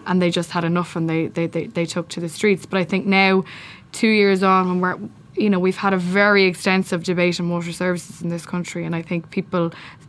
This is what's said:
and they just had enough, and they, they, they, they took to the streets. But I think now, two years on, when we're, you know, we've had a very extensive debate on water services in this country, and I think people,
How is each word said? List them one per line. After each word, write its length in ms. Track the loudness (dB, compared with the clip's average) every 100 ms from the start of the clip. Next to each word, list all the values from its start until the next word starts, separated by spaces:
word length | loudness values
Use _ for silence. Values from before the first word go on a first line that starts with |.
| -2
and 160 | 0
they 80 | 2
just 220 | 0 -2
had 120 | -2
enough, 320 | 0 0 -2 -4
and 140 | -2
they, 200 | -2 -2
they, 180 | -2 -4
they, 180 | -4 -6
they 220 | -4 -4
took 220 | -4 -8
to 100 | -8
the 100 | -8
streets. 380 | 0 2 2 0
But 120 | -2
I 40 |
think 240 | 0 0 2
now, 360 | 4 4 4 0 -8 -18 -20 -16
two 180 | 0 2
years 340 | 4 4 4
on, 240 | 4 4 2
when 140 | 0
we're, 280 | -2 -4 -10 -16 -10 -2
you 120 | 2
know, 100 | 2
we've 160 | 2 0
had 180 | 0
a 40 | 0
very 480 | 2 2 4 6 4
extensive 580 | 2 2 2 2 -2
debate 380 | -2 0 2 0
on 80 | -2
water 240 | -4 -4
services 480 | -4 -2 -2 -6 -10
in 80 | -6
this 160 | -6 -6
country, 400 | -8 -6 -8 -6
and 100 | -6
I 60 |
think 300 | -4 -6 -4
people, 420 | -6 -4 -2 -2 -4 -16 -20